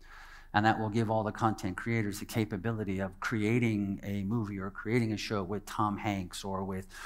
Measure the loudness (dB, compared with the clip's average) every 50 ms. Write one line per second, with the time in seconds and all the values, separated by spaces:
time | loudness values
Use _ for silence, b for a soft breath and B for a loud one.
0 | B B B B B B B B B B 2 6 6 6 6 6 2 2 2 2
1 | 2 4 2 2 2 0 0 2 2 2 2 2 -2 -4 -4 -4 -2 0 0 0
2 | 0 0 -2 -6 -8 -4 -2 0 0 0 -2 -2 -2 -2 -2 -2 -2 -2 -2 -2
3 | -2 -4 -4 -6 -4 -2 0 2 4 4 4 4 4 4 2 2 2 0 -2 -2
4 | -4 -4 -4 -2 0 0 0 0 0 -2 -4 -6 -6 -6 -8 -6 -2 2 2 4
5 | 4 2 0 -2 -2 -2 0 0 0 -2 -2 -4 -4 -4 -2 0 2 2 2 0
6 | 0 0 0 -2 -2 -6 -8 -8 -6 -4 -4 -4 -2 -4 -4 -6 -6 B B B
7 | B